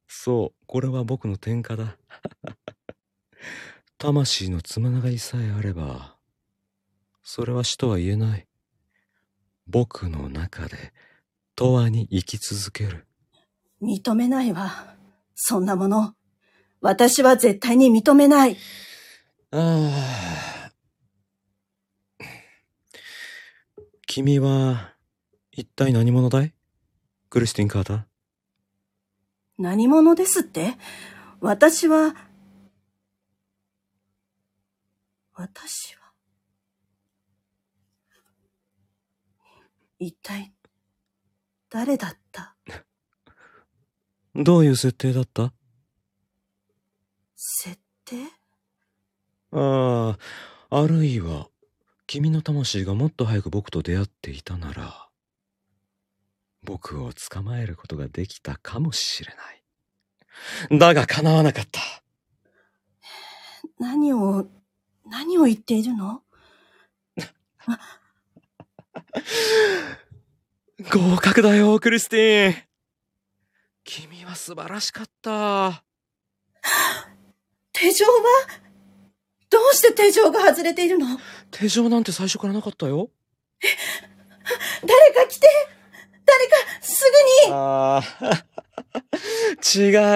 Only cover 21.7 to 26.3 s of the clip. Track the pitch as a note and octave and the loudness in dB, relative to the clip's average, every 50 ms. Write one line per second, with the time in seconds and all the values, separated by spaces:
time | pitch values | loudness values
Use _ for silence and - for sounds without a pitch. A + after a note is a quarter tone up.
21.7 | _ _ _ _ _ _ _ _ _ - - - - - _ _ _ _ _ _ | _ _ _ _ _ _ _ _ _ -20 -20 -20 -20 -20 _ _ _ _ _ _
22.7 | _ _ _ _ - - - - - - - - - - - - _ _ _ _ | _ _ _ _ -20 -20 -20 -20 -20 -20 -20 -20 -20 -20 -20 -20 _ _ _ _
23.7 | _ - - _ _ _ _ - - C3+ C3+ C#3+ C#3+ C#3 C3+ C#3 C3+ C3+ C3 C3 | _ -20 -20 _ _ _ _ -12 -8 -4 0 0 2 2 2 0 0 0 0 -2
24.7 | B2+ A2+ F#2+ - _ _ _ _ _ _ _ _ _ _ _ _ _ - - - | -2 -4 -8 -14 _ _ _ _ _ _ _ _ _ _ _ _ _ -16 -16 -14
25.7 | _ - C3+ C3 A#2+ A2+ A2+ A#2+ B2 B2+ B2+ A#2+ | _ -2 0 0 2 2 2 2 2 2 2 2